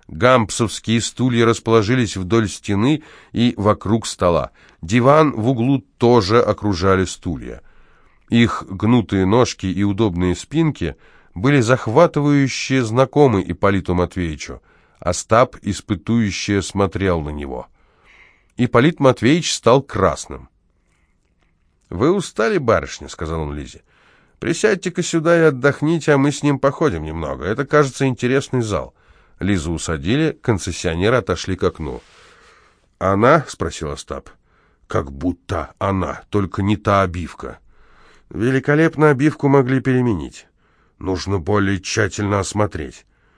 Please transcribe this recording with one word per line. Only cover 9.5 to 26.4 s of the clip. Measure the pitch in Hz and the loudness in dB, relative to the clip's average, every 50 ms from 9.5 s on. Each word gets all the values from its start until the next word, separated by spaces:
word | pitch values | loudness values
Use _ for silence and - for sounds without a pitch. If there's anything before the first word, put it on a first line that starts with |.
| - - - | -2 -4 -6
и | 92 90 90 101 | -4 -2 0 -2
удобные | 101 101 95 113 107 87 87 90 90 87 | 0 0 0 0 0 0 0 0 0 -2
спинки | - - - - 156 165 156 135 - 95 78 69 - _ _ _ - _ _ - | -2 -6 -6 -2 0 0 0 -2 -4 -6 -8 -8 -10 _ _ _ -20 _ _ -8
были | 85 95 135 147 143 | -2 0 2 2 4
захватывающе | 117 110 131 123 - 117 110 139 175 165 - 151 143 147 143 143 139 127 - - - - 131 131 127 | 4 2 2 0 0 0 4 4 4 4 4 0 0 2 2 2 2 0 -2 -4 -4 -2 0 0 0
знакомы | 110 110 123 135 131 - 143 147 135 110 98 87 | 0 2 2 2 2 4 4 4 6 4 2 0
Ипполиту | 76 85 - - 98 98 98 87 - 90 | -2 -4 -2 0 0 0 0 -2 -2 0
Матвеевичу. | 90 90 85 - 92 87 82 78 71 - - 67 60 _ _ _ _ _ _ _ - | 0 0 -2 -2 -4 -6 -6 -6 -8 -12 -14 -16 -16 _ _ _ _ _ _ _ -8
Остап | - 90 90 - - - 110 113 131 127 - - - | -6 -6 -4 -4 -2 0 2 2 2 2 -2 -6 -6
испытующе | 101 98 - - - 110 92 - - 113 117 113 101 90 - - - 104 98 90 | -6 -6 -6 -6 -6 -6 -6 -4 -2 0 0 0 0 -4 -4 -4 -2 -2 -2 -2
смотрел | - - 98 101 95 - 87 98 95 87 85 | -2 -2 -2 -2 -2 -2 -2 0 0 0 -2
на | 76 73 | -2 -6
него. | 73 73 71 69 65 60 60 - _ _ _ _ _ _ _ _ _ _ - _ _ _ _ _ _ | -8 -8 -10 -10 -10 -12 -12 -14 _ _ _ _ _ _ _ _ _ _ -20 _ _ _ _ _ _
Ипполит | - 123 120 - 127 123 160 170 - | -4 -2 0 2 4 4 4 2 2
Матвеевич | 143 131 123 - - 117 151 170 - - - | 2 2 2 4 2 2 2 2 0 -4 -6
стал | - - 113 120 139 135 | -2 2 2 2 2 2
красным. | - - 101 95 85 69 - - - 71 67 64 - _ _ _ _ _ _ _ _ _ _ _ _ _ _ _ _ _ _ _ _ _ _ _ _ _ _ _ - | -2 -4 0 0 0 0 -2 -8 -12 -14 -16 -16 -20 _ _ _ _ _ _ _ _ _ _ _ _ _ _ _ _ _ _ _ _ _ _ _ _ _ _ _ -10
«Вы | - 87 107 156 185 | -4 0 2 2 2
устали, | 202 160 - - - 214 226 220 180 | 2 -2 -4 -4 -2 0 0 0 0
барышня?» — | 139 117 107 85 73 69 - - 71 67 | 2 2 2 2 0 -4 -10 -14 -16 -14
сказал | - - 87 78 82 80 78 | -12 -10 -8 -6 -4 -4 -6
он | 73 73 | -6 -6
Лизе. | 73 67 65 - - _ _ _ _ _ _ _ _ _ _ _ - | -8 -10 -12 -16 -20 _ _ _ _ _ _ _ _ _ _ _ -6
«Присядьте-ка | - - 165 - - 214 208 180 - 185 165 - 170 | -4 -4 -2 0 0 0 0 0 -4 -6 -6 -6 -4
сюда | - - 170 151 165 170 170 | -2 -2 -2 2 2 4 4
и | 165 | 4
отдохните, | 156 139 127 120 143 131 - 143 151 170 165 139 - 147 | 2 2 2 0 0 0 0 0 0 0 0 2 2 2
а | 135 | 4
мы | 135 143 143 | 4 2 0
с | - | 0